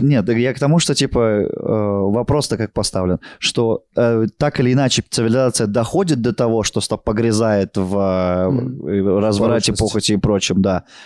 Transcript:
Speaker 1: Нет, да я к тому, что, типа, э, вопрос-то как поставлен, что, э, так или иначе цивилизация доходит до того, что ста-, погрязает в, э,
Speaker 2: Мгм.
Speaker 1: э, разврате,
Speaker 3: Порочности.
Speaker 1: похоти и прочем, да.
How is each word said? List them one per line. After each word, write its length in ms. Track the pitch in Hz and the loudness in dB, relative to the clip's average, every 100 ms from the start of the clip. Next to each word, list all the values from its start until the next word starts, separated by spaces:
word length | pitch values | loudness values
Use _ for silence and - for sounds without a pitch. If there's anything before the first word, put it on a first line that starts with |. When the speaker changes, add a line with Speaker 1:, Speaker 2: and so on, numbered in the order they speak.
Speaker 1:
Нет, 240 | 135 135 95 | 2 2 2
да 80 | |
я 200 | 117 127 | 0 0
к 60 | 120 | 0
тому, 200 | 143 165 | 2 2
что, 140 | - 139 | 2 -2
типа, 240 | 135 123 | -2 0
э, 280 | 113 104 - - - 110 104 101 98 | 2 2 -2 -4 -4 -2 0 0 0
вопрос-то 460 | 110 120 147 - 110 | 0 0 0 0 -4
как 160 | 110 | -4
поставлен, 460 | - 101 - 92 90 - - | -4 -4 -2 0 -2 -4 -8
что, 480 | - - 113 110 - - | -4 0 0 0 -2 0
э, 300 | 117 113 110 - | 2 2 0 -2
так 220 | 147 - | -2 0
или 140 | 127 | 2
иначе 280 | 127 131 - - | 2 2 0 -2
цивилизация 580 | - 113 123 127 - 107 | -2 0 2 2 0 0
доходит 540 | 113 110 170 185 135 | 0 0 0 0 0
до 120 | 117 | 0
того, 300 | 107 120 113 | 0 0 0
что 180 | 104 107 | -2 -4
ста-, 160 | - 107 | -4 -4
погрязает 800 | - 110 117 107 113 104 95 - | -2 0 0 2 2 2 0 -2
в, 200 | 92 98 | -2 0
э, 520 | 98 92 90 90 92 | 0 0 0 0 0
Speaker 2:
Мгм. 380 | 120 127 - 76 | -2 -4 -8 -4
Speaker 1:
э, 320 | 101 98 95 | -2 0 2
разврате, 520 | 107 104 117 117 107 | 2 2 2 0 0
Speaker 3:
Порочности. 80 | 104 | -2
Speaker 1:
похоти 300 | 110 107 - | -2 -2 0
и 40 | 104 | 0
прочем, 440 | 104 101 - 95 | 2 0 0 0
да. 220 | 98 90 - - | 2 0 -4 -16